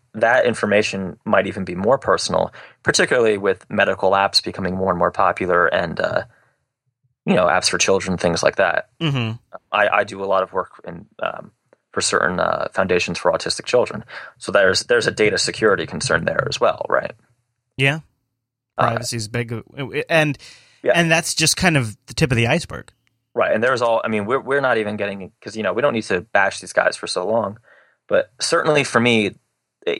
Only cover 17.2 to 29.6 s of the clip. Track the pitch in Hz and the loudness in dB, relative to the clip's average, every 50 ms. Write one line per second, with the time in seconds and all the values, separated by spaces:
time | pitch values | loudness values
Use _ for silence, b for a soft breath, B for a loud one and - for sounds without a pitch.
17.2 | _ _ _ _ _ _ _ _ _ _ _ - 135 139 147 160 - _ _ _ | _ _ _ _ _ _ _ _ _ _ _ -2 0 0 0 -2 -8 _ _ _
18.2 | _ _ _ _ _ _ _ _ _ _ _ - 123 107 117 117 117 - 123 117 | _ _ _ _ _ _ _ _ _ _ _ 0 0 0 0 -2 -4 -6 -6 -8
19.2 | 107 104 117 120 120 113 117 110 - - - 139 135 107 101 147 - - 165 160 | -8 -6 -6 -6 -6 -6 -8 -10 -10 -14 -12 -12 -12 -6 -6 -6 -2 0 2 2
20.2 | 151 151 139 B B B B B B B B B B - - 170 170 160 160 170 | 2 2 -2 B B B B B B B B B B 2 2 4 4 4 2 0
21.2 | 165 - - - 160 151 - - 185 180 160 139 120 107 98 - _ - - - | 0 -2 -2 0 0 0 2 2 2 2 4 2 0 0 -6 -12 _ -12 -2 -2
22.2 | 160 131 123 113 117 113 151 170 - - - 65 - - _ _ _ _ _ _ | 0 2 2 2 2 2 2 0 -2 -6 -12 -14 -14 -16 _ _ _ _ _ _
23.2 | _ _ _ 117 101 - 104 110 117 127 131 117 120 117 113 110 - 113 110 107 | _ _ _ 0 0 2 2 2 2 2 2 2 2 2 2 2 0 0 -2 -2
24.2 | 101 107 131 135 - 123 139 143 139 127 120 113 104 104 107 101 101 101 98 98 | 0 0 -2 -2 -2 -2 0 0 0 0 0 -2 -4 -4 -4 -4 -6 -6 -6 -10
25.2 | 92 87 - _ - 104 101 110 107 92 92 113 135 143 120 110 - - 98 90 | -12 -16 -18 _ -16 -12 -8 -4 -4 -2 0 0 0 0 0 -2 -2 -2 -4 -4
26.2 | 87 - - 101 98 98 - - 92 - - - 92 - - - - 85 - 90 | -4 -2 0 0 0 0 -2 -6 -12 -4 -2 -2 -2 0 -4 -8 -10 -6 -6 -4
27.2 | 90 98 110 117 104 98 107 - b b b b b b b b b _ 104 98 | -2 0 0 -2 -2 -4 -8 -12 b b b b b b b b b _ 0 0
28.2 | - - _ _ - - 165 170 - 156 151 147 127 - - 117 117 123 117 110 | 0 -2 _ _ -2 0 0 0 2 2 2 2 0 2 2 2 4 4 4 4
29.2 | 104 95 - - _ _ _ _ | 2 0 -4 -8 _ _ _ _